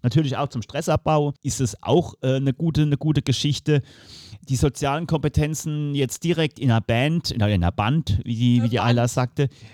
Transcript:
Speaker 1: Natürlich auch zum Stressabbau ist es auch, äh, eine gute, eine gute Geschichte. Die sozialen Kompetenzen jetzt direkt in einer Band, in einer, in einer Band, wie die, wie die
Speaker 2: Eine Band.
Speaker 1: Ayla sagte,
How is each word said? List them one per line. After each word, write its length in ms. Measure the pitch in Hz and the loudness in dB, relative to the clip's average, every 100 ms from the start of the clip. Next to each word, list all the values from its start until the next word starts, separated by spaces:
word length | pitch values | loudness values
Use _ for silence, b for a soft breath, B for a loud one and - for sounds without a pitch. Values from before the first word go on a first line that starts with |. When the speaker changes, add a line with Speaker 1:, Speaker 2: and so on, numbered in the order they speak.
Speaker 1:
Natürlich 340 | 123 151 147 117 | 2 2 0 -2
auch 100 | 139 | -4
zum 140 | 120 | -6
Stressabbau 720 | - 143 165 156 - 156 147 - | -8 -6 -2 0 2 0 0 -4
ist 180 | 143 - | -6 -2
es 220 | 127 - | -4 -4
auch, 320 | - 156 - - | 2 2 2 -4
äh, 140 | 131 135 | -2 0
eine 180 | 135 | 0
gute, 280 | 127 160 151 | 0 0 2
eine 140 | 151 139 | 2 2
gute 240 | 156 147 | 0 0
Geschichte. 640 | - 127 147 139 - 147 B B B B B B - | 0 0 0 -2 0 0 B B B B B B -6
Die 80 | 127 | 0
sozialen 500 | 151 - 143 147 170 | 0 0 -4 -2 -2
Kompetenzen 880 | 160 143 151 151 156 156 151 147 | -2 0 0 -2 -4 -6 -4 -2
jetzt 300 | 143 131 - | -2 -2 -2
direkt 360 | 170 165 156 - | -2 0 -2 0
in 100 | 131 | 2
einer 100 | 113 | 2
Band, 520 | 110 117 143 165 - | 2 0 2 0 -2
in 100 | - | -2
einer, 100 | 104 | 2
in 100 | 101 | 2
einer 100 | 87 | 2
Band, 480 | - 104 160 - - | 0 0 0 0 -2
wie 120 | - 113 | -2 0
die, 260 | 123 120 | 2 4
wie 60 | 117 | 2
die 80 | 117 | 0
Speaker 2:
Eine 60 | 120 | 2
Band. 40 | 120 | 2
Speaker 1:
Ayla 80 | 120 | 2
sagte, 400 | - 127 - 139 B 110 | 0 -2 -2 -2 B -20